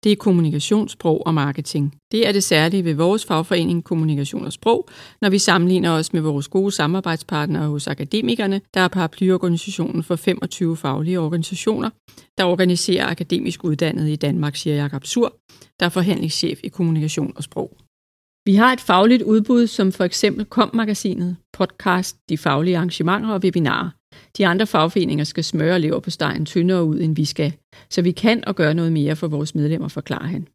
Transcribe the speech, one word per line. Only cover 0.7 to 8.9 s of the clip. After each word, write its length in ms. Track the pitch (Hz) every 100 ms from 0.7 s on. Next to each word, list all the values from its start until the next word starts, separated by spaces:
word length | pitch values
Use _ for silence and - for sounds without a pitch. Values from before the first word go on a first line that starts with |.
| 214 214
sprog 380 | - 170 156 -
og 60 |
marketing. 640 | 160 143 139 143 156 143 - _
Det 160 | 220 226
er 40 |
det 120 | 202
særlige 420 | 190 160 160 196 170
ved 80 |
vores 320 | 147 170 214 -
fagforening 580 | 160 165 175 165 170
Kommunikation 640 | - 165 156 143 143 - -
og 80 |
Sprog, 360 | - 214 233 - - - _
når 80 | 208
vi 80 | 196
sammenligner 540 | 190 170 175 185 170
os 220 | 160 160
med 80 | 170
vores 260 | 156 143 143
gode 240 | 185 196
samarbejdspartnere 960 | - 151 185 185 165 - 156 151 151 151
hos 200 | 147 139
Akademikerne, 760 | 143 139 214 233 233 202 196 _
der 80 | -
er 60 |
paraplyorganisationen 1160 | 180